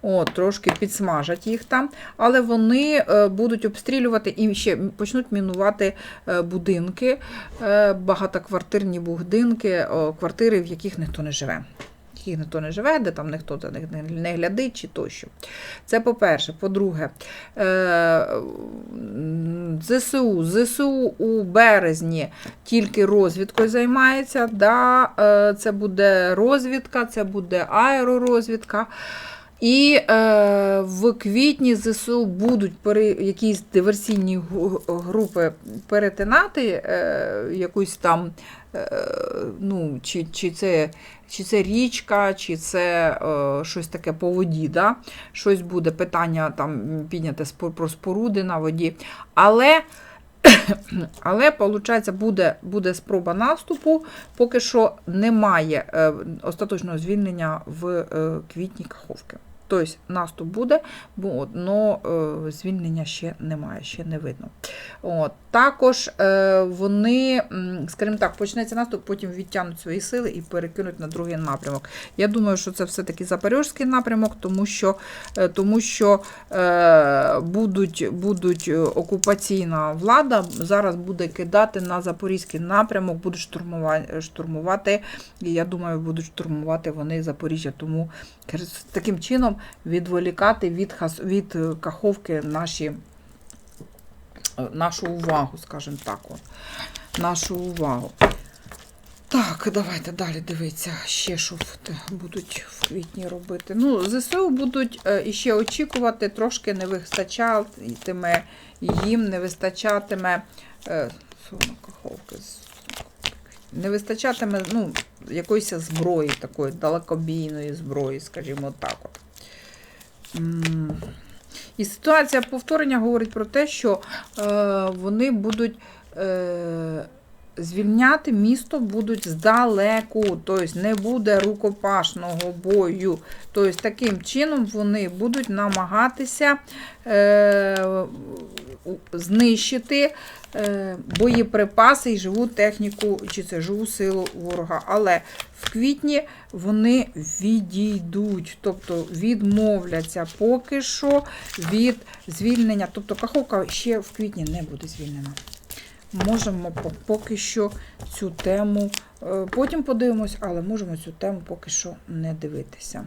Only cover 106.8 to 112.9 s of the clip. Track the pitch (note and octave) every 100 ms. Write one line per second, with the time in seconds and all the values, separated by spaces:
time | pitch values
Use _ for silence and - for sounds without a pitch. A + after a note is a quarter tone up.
106.8 | F#3 F#3+ E3+ - F#3+ - A#3 G#3+ G#3+ -
107.8 | A2 A#2 - F3+ F3 E3+ - - - -
108.8 | F3 F3 G#3 A#3 G#3+ F#3 F3+ F3+ F#3 F#3
109.8 | G#3+ G3+ G3+ F#3+ F#3 F3 - - - -
110.8 | - E3 B2 - - - - - - -
111.8 | - - - - - - - - - -
112.8 | -